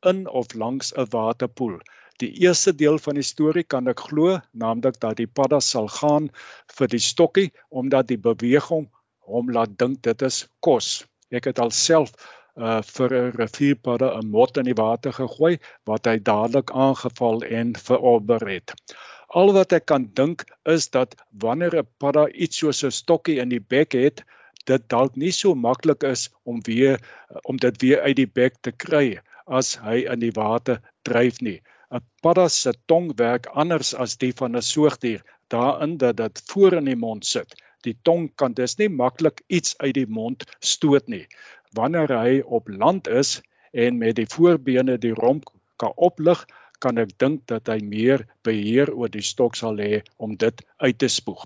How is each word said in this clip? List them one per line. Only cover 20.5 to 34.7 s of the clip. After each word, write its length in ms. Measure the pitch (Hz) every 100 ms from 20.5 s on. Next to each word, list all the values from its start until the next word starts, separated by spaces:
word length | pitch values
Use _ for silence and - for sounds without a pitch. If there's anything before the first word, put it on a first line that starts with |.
| _
is 260 | - 160 147
dat 240 | 131 127 - _
wanneer 460 | 104 156 165 175 160
'n 120 | 135 _
padda 300 | 143 147 151
iets 300 | - 175 -
soos 260 | 156 131
'n 60 | 139
stokkie 500 | - - 165 - 147
in 80 | 123
die 120 | 120
bek 320 | 104 131 156
het, 320 | 127 135 - - _ _ _ -
dit 220 | 131 117
dalk 280 | 120 135 123
nie 160 | 165
so 220 | 175 202
maklik 480 | 147 120 127 156 143
is 260 | 139 127 - _
om 160 | - 120
weer, 380 | 110 117 135 135 - - - -
om 120 | - 131
dit 260 | 127 113
weer 180 | 127 143
uit 160 | 143 135
die 100 | 127
bek 280 | - 127 _
te 100 | -
kry 460 | - - 151 139 98 _ - -
as 280 | 127 127 -
hy 300 | 110 117 -
in 80 | 123
die 120 | 117
water 460 | 110 107 117 - 117 _ _
dryf 380 | - 120 123 120
nie. 200 | 117 87 _ _ _
'n 100 | 123 - _
Padda 260 | 160 175 180
se 240 | - 131 117 -
tong 260 | 160 175 117
werk 300 | 117 120 -
anders 480 | - 160 165 -
as 220 | 117 123 -
die 160 | 127
van 240 | 123 127 120
'n 60 |
soogdier, 600 | 113